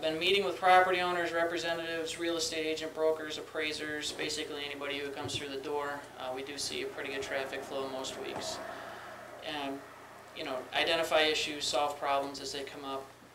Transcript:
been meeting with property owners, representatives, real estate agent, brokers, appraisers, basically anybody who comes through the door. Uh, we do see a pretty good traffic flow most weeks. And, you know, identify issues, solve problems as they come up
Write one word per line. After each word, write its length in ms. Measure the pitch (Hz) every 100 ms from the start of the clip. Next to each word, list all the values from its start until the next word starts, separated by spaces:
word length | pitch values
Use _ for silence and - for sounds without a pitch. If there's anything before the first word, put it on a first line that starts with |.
been 180 | 160 160
meeting 240 | 180 196
with 140 | 185 170
property 420 | 185 185 185 180
owners, 320 | 180 175 170
representatives, 880 | 170 170 170 165 165 165 165 160 -
real 160 | 170 165
estate 300 | 160 160 156
agent, 280 | 156 160
brokers, 440 | 156 160 156 156 151
appraisers, 760 | - 160 156 151 151 151 143
basically 520 | - 151 151 151 147 143
anybody 320 | 143 139 139
who 120 | 143
comes 220 | 139 143 -
through 100 | 143
the 100 | 135
door. 400 | 147 147 143 143 - -
Uh, 140 | 131 131
we 80 |
do 140 | 139 139
see 240 | - 143
a 40 | 135
pretty 260 | 135 139
good 80 | 139
traffic 420 | 135 139 135 139
flow 240 | 135 135 135
most 320 | 131 131 139
weeks. 380 | 131 - - - - - - - - - - - 151
And, 320 | 151 139 139 - - - - - -
you 80 |
know, 140 | 156 127 -
identify 480 | 147 156 165 160 160
issues, 420 | 156 151 151 147
solve 340 | - 151 147 139
problems 440 | 143 139 139 139
as 100 | 135
they 120 | 143
come 200 | 139 147
up 220 | 139 135 - - -